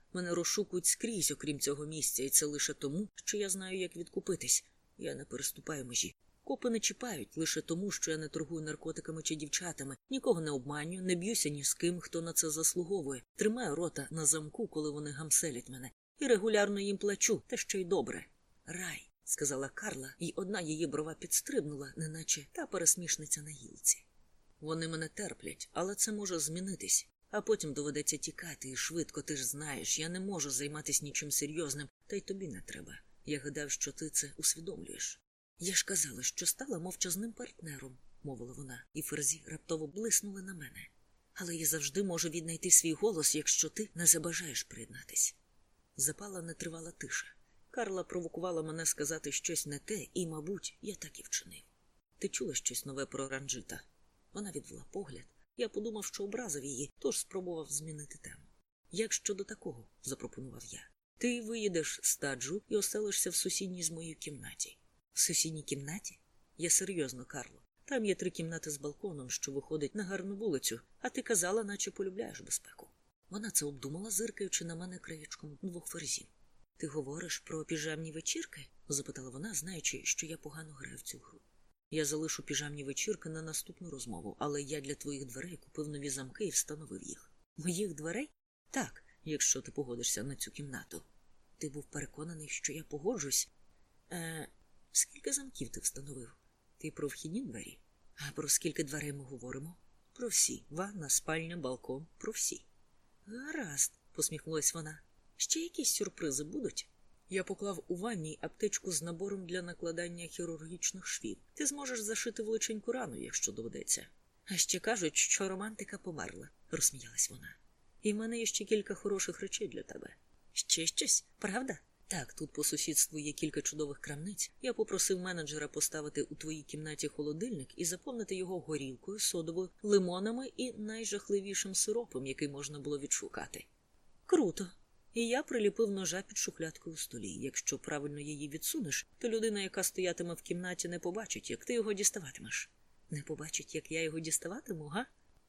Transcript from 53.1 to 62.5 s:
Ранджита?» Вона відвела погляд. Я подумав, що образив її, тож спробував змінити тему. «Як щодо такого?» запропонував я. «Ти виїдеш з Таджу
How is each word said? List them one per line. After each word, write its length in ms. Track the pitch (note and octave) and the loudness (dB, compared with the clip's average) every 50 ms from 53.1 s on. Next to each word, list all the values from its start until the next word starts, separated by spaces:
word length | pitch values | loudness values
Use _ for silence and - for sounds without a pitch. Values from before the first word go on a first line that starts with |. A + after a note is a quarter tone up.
| - C3+ C3+ | 0 -2 -2
Ранджита?» 540 | C3+ C3+ C3+ C#3 C3 C3 A#2+ - - - - - - _ _ - _ _ _ _ _ - | -2 -2 -4 -2 -2 -4 -4 -4 -8 -10 -10 -10 -16 _ _ -20 _ _ _ _ _ -8
Вона 180 | G3 G#3 F#3+ | -6 -6 -4
відвела 340 | D#3+ D3 - - - - - - | -6 -6 -8 -8 -14 -14 -14 -8
погляд. 340 | - G3 G3 - B2+ - - - _ - - _ _ | -6 -6 -6 -6 -10 -12 -14 -16 _ -20 -20 _ _
Я 120 | - A#3+ G#3 | -2 -2 -2
подумав, 360 | - G3+ G#3 A#3 G#3+ G#3 G3 | 0 -2 -2 -2 -2 -2 -4
що 180 | - - - G3+ | -4 -2 -2 -2
образив 400 | G3+ G#3+ A#3 B3 - C#3+ C#3+ C3 | -2 -2 -2 -2 -2 -4 -4 -2
її, 260 | C#3+ C3+ A#2+ D3 - - - | -4 -2 -2 -4 -4 -6 0
тож 200 | - C4 G#3+ - | 2 2 2 2
спробував 500 | - - - F#3+ F#3 F3+ E3+ D#3+ D3+ - | 0 -2 -4 -4 -2 -2 -4 -4 -4 -2
змінити 500 | D3 C#3+ D#3 D#3+ D#3 D3+ D3 - - - | -2 -2 -2 -4 -8 -8 -10 -12 -14 -14
тему. 240 | - - - - - - - _ _ _ _ _ _ - | -12 -14 -14 -14 -20 -20 -20 _ _ _ _ _ _ -6
«Як 220 | - F#3+ A3+ - - | 0 0 2 2 2
щодо 300 | - - - G3 F#3 G3 | 0 2 0 0 0 -2
такого?» 440 | - G#3+ - - F3 - A#2+ G#2+ - _ _ | -6 -8 -6 -6 -8 -8 -8 -12 -18 _ _
запропонував 600 | - C3+ C3+ - - A#2 - - C3 B2+ A2+ A#2 - | -6 -6 -6 -4 -6 -8 -8 -8 -10 -10 -10 -12 -12
я. 240 | - - - - - _ _ _ _ _ | -12 -12 -14 -14 -16 _ _ _ _ _
«Ти 240 | - - B3 A#3+ A#3+ | 2 2 2 4 2
виїдеш 580 | A3 G#3+ A#3 A3+ G#3 G3+ F3 E3 D3 - - - - | 0 -2 -2 2 2 4 4 4 2 2 -2 2 4
з 140 | - - | 2 4
Таджу 440 | - - C#3 C3+ B2 B2 C3+ | 4 2 -2 0 -2 -2 -2